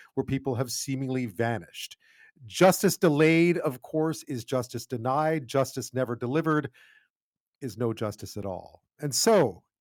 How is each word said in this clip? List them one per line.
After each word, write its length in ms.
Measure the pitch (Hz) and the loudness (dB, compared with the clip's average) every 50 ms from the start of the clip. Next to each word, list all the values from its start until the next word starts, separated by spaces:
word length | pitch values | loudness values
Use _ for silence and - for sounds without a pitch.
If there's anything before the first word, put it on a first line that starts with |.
| - - _ | -20 -10 _
where 100 | - 135 | -4 -2
people 300 | 135 139 135 135 143 123 | -2 -2 -4 -2 -2 -2
have 160 | 113 135 127 | -2 -2 -4
seemingly 560 | 117 - - - 135 131 135 127 131 131 123 | -6 -8 -6 -6 -6 -4 -4 -4 -4 -4 -4
vanished. 720 | 117 - - 117 117 117 110 - - - - - - - - _ _ _ _ - _ _ _ 131 | -4 -4 -2 -2 -2 -2 -4 -6 -10 -16 -14 -14 -14 -16 -18 _ _ _ _ -20 _ _ _ -20
Justice 500 | 110 95 - 170 190 180 - - 190 165 | -8 0 4 6 6 6 6 2 0 2
delayed, 600 | - - 175 147 143 160 156 165 165 170 175 175 165 | 2 2 2 4 6 6 6 6 6 6 4 4 2
of 240 | - 156 127 123 - | 0 -4 -4 -6 -8
course, 420 | - - 156 156 165 156 - - | -6 -4 -2 -2 -2 -2 -4 -6
is 200 | - 143 120 113 | -8 -8 -8 -6
justice 420 | - - 127 120 - - 117 - | -4 -2 -2 -2 -4 -8 -12 -10
denied. 600 | - - 117 113 123 131 147 156 156 160 160 131 | -8 -8 -6 -2 -2 0 0 0 0 0 -2 -4
Justice 460 | 117 - 139 131 127 - 135 120 - - | -2 0 0 0 0 -2 -8 -10 -6 -4
never 240 | 139 131 120 123 | -4 -4 -4 -4
delivered 540 | 120 127 123 127 160 151 160 156 151 147 - - _ - _ _ _ _ _ _ _ _ _ _ _ _ _ _ _ | -4 -4 -2 -2 0 0 2 2 0 0 -2 -8 _ -20 _ _ _ _ _ _ _ _ _ _ _ _ _ _ _
is 160 | - 131 92 | -10 -10 -6
no 160 | 98 120 113 113 | -4 -4 -4 -4
justice 440 | 110 117 107 104 - - 98 - | -4 -6 -6 -6 -8 -12 -14 -12
at 100 | 107 98 | -10 -10
all. 360 | 98 92 87 82 80 - - _ _ _ _ | -8 -10 -10 -12 -16 -20 -20 _ _ _ _
And 140 | - 147 127 | -8 -6 -2
so, 480 | - - 226 226 202 156 113 92 - _ _ _ _ | 0 2 4 4 4 4 2 0 -6 _ _ _ _